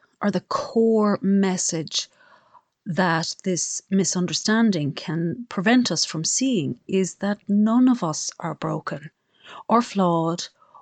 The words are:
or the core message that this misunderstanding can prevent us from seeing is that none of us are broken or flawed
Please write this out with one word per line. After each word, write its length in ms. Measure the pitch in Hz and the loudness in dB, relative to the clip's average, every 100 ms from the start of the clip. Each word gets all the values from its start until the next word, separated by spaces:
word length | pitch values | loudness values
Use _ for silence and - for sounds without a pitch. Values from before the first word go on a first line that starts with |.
| _ - | _ -6
or 80 | 208 | -2
the 120 | - | -2
core 760 | - - - 233 226 220 208 202 | -2 -6 -2 2 4 4 4 2
message 840 | 190 196 196 185 - 165 156 - - _ _ _ _ - _ _ - | 2 4 4 0 -2 -4 -4 -6 -8 _ _ _ _ -20 _ _ -6
that 500 | 165 185 160 170 - | 0 0 0 -2 -6
this 380 | 190 175 - - - | -4 -4 -4 -8 -2
misunderstanding 1000 | 190 180 185 175 156 - 220 226 180 147 | 0 0 0 -2 -2 0 2 2 2 -2
can 540 | - - 160 170 165 240 | -6 -6 -4 -4 -6 -8
prevent 420 | - 185 247 247 | -4 2 4 2
us 140 | 165 - | 0 -4
from 180 | 160 | -4
seeing 560 | 165 - 262 233 135 135 - | -4 -2 0 0 -2 -6 -4
is 280 | 190 185 - | -2 -2 -2
that 240 | 202 202 - | -4 -4 0
none 400 | 202 214 233 254 | 2 4 6 4
of 160 | 240 | 4
us 260 | 170 151 - - | 0 -4 -6 -8
are 140 | 170 | -8
broken 560 | 151 160 156 - 147 151 _ _ _ - - - | -6 -4 -6 -6 -10 -12 _ _ _ -20 -12 0
or 140 | 226 | 0
flawed 680 | 240 196 185 165 165 175 - _ _ - | 0 2 2 4 2 -2 -6 _ _ -20